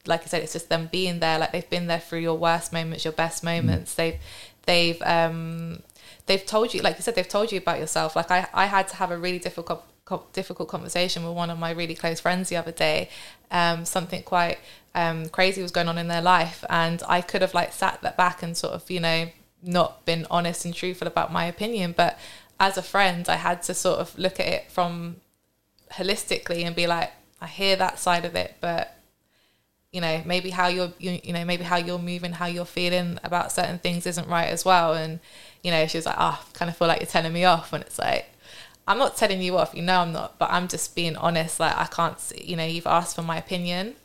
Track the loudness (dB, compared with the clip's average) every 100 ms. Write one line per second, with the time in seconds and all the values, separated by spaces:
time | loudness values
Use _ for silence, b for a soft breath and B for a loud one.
0 | 0 0 0 -4 -2 -8 -2 -2 0 -2
1 | -2 2 2 2 0 -2 -2 -2 0 -2
2 | -2 -4 -2 2 2 2 0 -4 -4 -4
3 | -2 0 -2 -2 -2 2 2 0 -2 0
4 | 0 -2 B B B B 4 6 4 2
5 | 2 4 4 0 -6 -8 -8 -12 -16 -20
6 | b b 0 0 2 2 2 2 0 0
7 | 0 0 0 0 0 0 -2 -2 -2 0
8 | 0 0 2 2 2 0 2 2 0 -2
9 | -2 -2 -2 -4 -6 -6 -6 -8 -10 _
10 | -8 -8 -6 -8 -6 -8 -6 -6 -4 0
11 | 0 0 -4 -2 -2 -2 -4 -2 -4 -2
12 | -2 0 0 0 0 -2 -4 0 2 2
13 | -2 B B B _ 2 2 2 -2 -4
14 | -4 -8 0 2 2 -2 b b b -2
15 | 0 0 -4 2 2 2 -2 0 0 0
16 | -2 2 6 6 4 -4 0 2 2 0
17 | 2 2 2 0 2 2 -2 0 -2 0
18 | -4 2 2 0 -6 -4 -6 -6 -6 -2
19 | 2 2 -2 -8 _ _ 0 2 2 0
20 | -2 -2 0 0 0 -2 -6 -6 -6 -4
21 | -2 0 0 0 -2 -2 -4 -2 0 4
22 | 2 2 B B B 2 2 2 0 4
23 | 4 4 0 0 0 0 -2 0 2 2
24 | -2 -2 -2 -2 -2 -2 -2 0 0 -2
25 | -8 -12 _ _ _ _ _ _ _ -6
26 | -2 -2 -2 -4 -2 -4 -2 0 0 0
27 | -2 -6 _ _ -14 -2 2 4 2 0
28 | 2 2 0 -2 -4 -4 -2 -2 -4 -10
29 | _ _ _ _ _ _ _ _ _ -4
30 | -2 -2 0 -2 0 2 2 2 -2 -4
31 | -6 -4 -4 -4 -2 -2 0 0 0 -4
32 | -4 -4 -6 -4 -4 -4 -4 -2 2 2
33 | 0 -4 -2 -2 0 0 -2 -2 -2 -2
34 | -4 -4 0 0 0 0 4 6 6 2
35 | -2 -8 b b b b 0 2 2 0
36 | -2 2 0 0 -8 -6 -6 2 4 4
37 | 2 0 0 4 6 4 2 -8 -8 -4
38 | 0 0 -4 _ b b b b -2 2
39 | 2 2 0 2 2 2 2 0 2 2
40 | 2 -2 -8 -2 0 0 0 -4 -4 -2
41 | -4 0 0 0 -2 0 0 2 -2 0
42 | -2 -2 -10 -12 -8 -4 -4 -4 2 2
43 | 0 -4 -4 -6 -4 -4 -2 -4 -6 -10